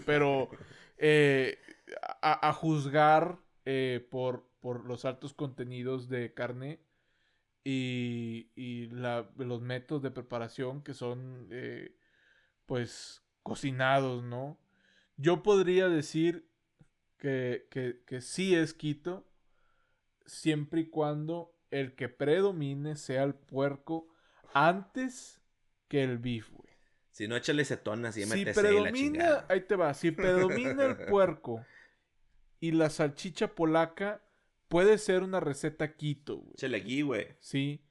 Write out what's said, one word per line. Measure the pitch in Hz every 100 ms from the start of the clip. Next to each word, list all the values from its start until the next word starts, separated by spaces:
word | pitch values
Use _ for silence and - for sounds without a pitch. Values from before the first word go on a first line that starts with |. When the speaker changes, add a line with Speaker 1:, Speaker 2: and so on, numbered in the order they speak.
Speaker 1:
pero, | 151 147 143 135 123 - -
Speaker 2:
<laughs> | - - -
Speaker 1:
eh, | 151 151 143 135 127 - - - - - - -
a, | 156 151 151
a |
juzgar, | 151 160 156 139 147 151 156 170 175 _ _
eh, | 135 135 131 123 -
por, | 131 127 120 - _
por | 123 120 120
los | 120
altos | 135 123 143
contenidos | - 143 123 123 123 123 131 123
de | 127 117
carne | - 120 123 139 160 _ _ _ _ _ _ _ _
y, | 135 131 127 123 123 120 117 113 113
y | - 123 120 117
la, | 120 123 117 113 -
los | 123 120
métodos | 123 127 127 151
de | 131
preparación | 131 117 120 117 - 127 143
que | 143
son, | 131 123 123 127 127 120
eh, | 123 120 120 92 _ _ _ _ _ _ _ -
pues, | 127 117 - - - _ _
cocinados, | - 117 139 131 131 139 131 123
¿no? | 120 120 143 156 _ _ _ _ _ -
Yo | 151 175
podría | 208 196 180 185 185
decir | 160 143 156 170 170 - _ _ _ _ _ _ _
que, | 139 131 123 120 -
que, | 135 127 - -
que | 127
sí | - - 190
es | 170 156
quito, | - 151 147 180 190 - _ _ _ _ _ _ _ _ _
siempre | - - 160 151 147 165
y | 160
cuando | 156 147 147 156 170 165 _ -
el | 139 131
que | - 123
predomine | - 143 175 196 175 139 139 151 147
sea | - 131
el | 139
puerco | 139 - 131 139 135 - 165 165 _ _ _ -
antes | - 160 190 190 262 254 - - - _ _ _ _ -
que | 143
el | 131 120
beef, | 123 113 -
güey. | - - _ _ _ _
Speaker 2:
Si | - 107
no, | 120
échale | 139 147
cetonas | 143 110 101 110 117 104
y |
Speaker 1:
Si | 101
Speaker 2:
M | 190
T | 196
C | 208
y |
la | 208
Speaker 1:
predomina, | 202 208 254 285 302
Speaker 2:
chingada. | 339 294 -
Speaker 1:
ahí | 190
te | 185 196
va, | 156
si | 139 170
predomina | 151 185 185 185 - 262 269 269
el | -
Speaker 2:
<laughs> | -
Speaker 1:
puerco | 202 185 - 135 113 - - - _ _ _ _ _ _ -
y | 165
la | 160 156
salchicha | - 151 - 190 - 208
polaca, | - 160 160 165 - 202 208 _ _ _ _ -
puede | 170 196 208
ser | - 185
una | 185 190
receta | 147 131 156 151 151 -
quito, | 147 147 - 90
güey. | -
Speaker 2:
Échale | - 131 110
ghee, | 98 135
güey. | 147 107 - -
Speaker 1:
Sí. | - 139 143 147 _